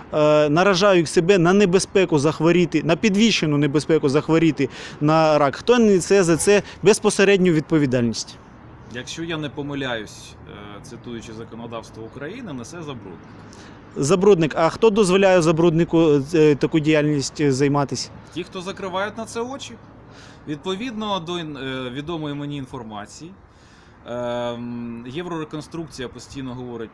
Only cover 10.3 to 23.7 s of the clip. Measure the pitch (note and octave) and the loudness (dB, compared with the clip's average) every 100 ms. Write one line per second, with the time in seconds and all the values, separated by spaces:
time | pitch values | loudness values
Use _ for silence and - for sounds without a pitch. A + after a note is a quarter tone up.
10.3 | - G2+ G2+ G#2 G2+ - A#2 A#2+ A#2 A2+ | -20 -20 -18 -18 -18 -18 -18 -14 -14 -14
11.3 | A2 A2+ A#2 A#2 A#2 G#2 A2 A2+ B2+ C#3+ | -16 -16 -16 -12 -14 -14 -18 -18 -14 -14
12.3 | A#3+ A3 C3 A#2 F3 D3+ B2 G2 D#2+ - | -14 -12 -12 -12 -14 -14 -14 -16 -18 -20
13.3 | - - - - - - - C#3+ F#3 G3+ | -20 -20 -20 -20 -20 -14 -6 0 4 4
14.3 | F3 D#3 - D#3+ - A3+ G3+ F#3 F#3+ G3 | 4 2 2 0 2 2 4 2 4 6
15.3 | F#3 D#3+ D#3+ E3+ D#3+ E3+ E3 E3 D3 C#3 | 4 4 4 2 2 2 4 4 2 2
16.3 | E3 D3+ C#3 D3+ E3 D3+ D3+ D3 D3 B2+ | 4 4 4 2 0 2 2 2 -2 -4
17.3 | - C#3+ C3 C#3+ C#3+ C#3 B2+ - - - | -2 0 2 2 0 -2 -6 -10 -14 -14
18.3 | D#3 F3+ F#3 F3+ F#3 F#3+ F3+ G#3 A3+ A3 | -12 -12 -12 -12 -10 -8 -6 -6 -8 -10
19.3 | A#3 A#3+ C#4 - A#3 - - - - - | -8 -8 -10 -14 -18 -20 -20 -20 -20 -20
20.3 | - - D3 F#3 F#3+ B3+ G#3+ G#3+ F#3+ E3 | -18 -12 -10 -6 -6 -8 -8 -6 -6 -4
21.3 | F3 D#3 C#3 C3+ C3 B2+ C3 D3 E3 D3+ | -8 -8 -10 -8 -8 -8 -10 -8 -8 -8
22.3 | C#3+ C#3+ C#3+ C3 C3 A2 G#2 G#2 - D#3+ | -8 -8 -10 -10 -14 -12 -14 -14 -18 -20
23.3 | F#3+ - _ - | -20 -20 _ -20